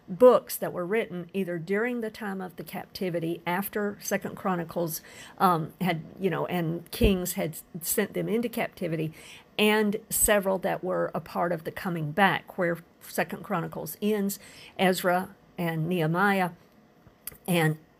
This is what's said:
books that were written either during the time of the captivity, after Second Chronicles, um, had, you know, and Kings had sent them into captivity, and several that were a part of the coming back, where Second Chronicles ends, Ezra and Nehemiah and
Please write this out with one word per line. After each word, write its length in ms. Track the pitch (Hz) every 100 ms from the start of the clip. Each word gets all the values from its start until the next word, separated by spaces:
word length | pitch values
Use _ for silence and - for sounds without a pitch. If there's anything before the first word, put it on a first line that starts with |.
| -
books 480 | 175 247 220 - -
that 180 | 175
were 120 | 175 175
written 440 | 226 - 180 170
either 240 | 196 175 175
during 440 | 165 202 240 240
the 100 | 220
time 300 | - 208 190
of 140 | 185 -
the 60 |
captivity, 800 | - 190 - - 185 170 165 170 170
after 520 | 180 196 214 208 208
Second 340 | - 196 208 -
Chronicles, 640 | 196 175 160 180 170 - - - - -
um, 360 | 190 165 160 -
had, 200 | 180 160 - -
you 100 | 190
know, 160 | 143 -
and 420 | 180 160 170 -
Kings 420 | - 220 185 180
had 260 | 202 165 160 - 170
sent 320 | - - 202
them 140 | 180 170
into 220 | 226 240
captivity, 640 | 233 - - 175 160 156 - - - - -
and 400 | 214 214 208 202 -
several 480 | - - 208 190 190
that 240 | 185 160
were 280 | 180 175 170
a 60 | 170
part 320 | - 196 175
of 120 | 165
the 80 | -
coming 400 | - 190 170 147
back, 460 | 165 196 147 - -
where 200 | 170 165 - _
Second 420 | - - 170 185
Chronicles 540 | 170 180 160 - 156 -
ends, 360 | 208 214 196 - - - - -
Ezra 520 | 185 180 180 180 190 - _ -
and 320 | 170 165 160
Nehemiah 640 | 180 156 175 202 196 180 170 _ _ _ _ - _ - - -
and 300 | 175 156 156 _ _